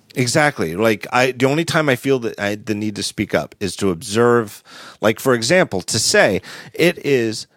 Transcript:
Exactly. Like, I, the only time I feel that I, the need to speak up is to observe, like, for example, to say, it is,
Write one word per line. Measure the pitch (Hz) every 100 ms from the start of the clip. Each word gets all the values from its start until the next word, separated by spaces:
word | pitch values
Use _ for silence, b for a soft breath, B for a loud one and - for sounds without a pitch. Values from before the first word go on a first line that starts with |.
| _ -
Exactly. | 123 160 147 139 87 85
Like, | 113 104 -
I, | 123 131
the | 127 135
only | 147 170
time | 170 151
I | 127
feel | 139 135
that | 113 -
I, | 101 104
the | 107 104
need | 107 104
to |
speak | 101 - 101 90
up | 73 -
is | 95 -
to | 98
observe, | 87 82 104 120 120 107 - - B B B
like, | 104 113
for | 135
example, | 123 113 180 165 95
to | - 113
say, | - 208 156 92 - B B
it | - 170 170 -
is, | 135 113 107 -